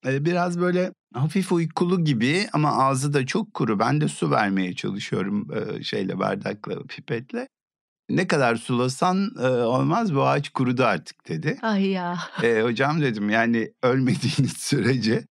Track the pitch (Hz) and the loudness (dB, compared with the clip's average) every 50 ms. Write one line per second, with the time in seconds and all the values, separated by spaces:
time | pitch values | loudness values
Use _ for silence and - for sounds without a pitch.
0 | - 131 135 139 143 165 175 175 175 180 175 175 175 180 180 180 180 185 - _ | -2 -2 -2 0 0 0 2 2 0 0 0 0 0 0 2 0 0 -2 -6 _
1 | _ _ - 127 135 160 - 202 185 - 190 170 165 160 - - 180 175 185 185 | _ _ -4 -2 -2 0 0 -2 0 2 2 2 2 0 0 0 0 2 2 2
2 | 170 151 139 110 113 127 151 180 208 - - 156 151 147 113 113 131 135 139 127 | 2 2 2 2 2 2 2 2 0 0 0 0 2 2 2 2 2 2 2 0
3 | 135 147 143 143 131 127 - 196 220 - _ - 147 113 110 98 113 120 139 151 | 0 0 0 0 0 0 -2 -4 -4 -4 _ -4 0 0 2 0 2 2 2 2
4 | 147 - - - - 156 143 123 107 98 95 95 92 90 90 - - 101 98 101 | 0 -2 -2 -2 0 0 2 2 2 2 2 0 0 -2 -4 -6 -6 -6 -6 -6
5 | - - - 101 95 98 101 104 104 - - 107 104 101 110 110 - - - 107 | -6 -4 -4 -4 -2 -2 -2 -4 -4 -4 -6 -6 -6 -6 -8 -8 -6 -6 -4 -4
6 | 98 92 92 92 98 101 98 98 95 101 104 104 - - 98 - - - - - | -4 -4 -2 -2 0 -2 -2 -2 -4 -8 -8 -8 -8 -8 -8 -8 -8 -12 -16 -16
7 | - - 117 117 123 _ - 233 254 277 _ _ _ _ _ _ _ _ _ _ | -8 -6 -6 -6 -6 _ -8 -8 -8 -10 _ _ _ _ _ _ _ _ _ _
8 | _ _ - 143 185 - 180 151 135 120 113 113 - - 127 120 123 127 131 - | _ _ -2 -2 0 2 2 2 4 2 2 0 -2 -2 0 0 0 0 0 0
9 | 180 180 185 190 196 196 - - 120 127 127 120 120 113 123 131 135 139 165 226 | 0 2 2 2 0 -2 -4 -2 0 0 2 2 2 2 2 2 2 2 2 0
10 | 233 208 147 135 135 135 139 151 143 - _ - 131 123 127 123 131 117 98 85 | 0 0 0 2 2 2 2 0 -2 -4 _ -2 0 0 2 2 2 2 2 0
11 | - - - _ _ - 85 80 78 151 240 - - 226 214 196 196 190 190 185 | -4 -10 -20 _ _ -8 -6 -4 -2 -4 -4 -2 -2 -2 0 2 2 0 0 -2
12 | 180 175 175 175 160 - - - - 117 117 110 110 120 120 113 135 139 147 139 | -2 -4 -6 -6 -8 -10 -8 0 2 2 4 4 2 2 2 0 0 0 2 2
13 | 147 131 113 107 101 104 107 113 113 117 117 117 110 - _ _ - 123 127 135 | 0 0 0 0 0 0 2 2 2 2 2 0 0 -2 _ _ 0 2 2 4
14 | 131 123 - - - 123 - - 135 - - - - - 143 143 98 113 135 127 | 2 2 0 0 0 -2 0 2 0 0 0 -6 -4 -2 -2 0 2 2 0 2
15 | 104 110 117 - - _ | 2 0 0 0 -2 _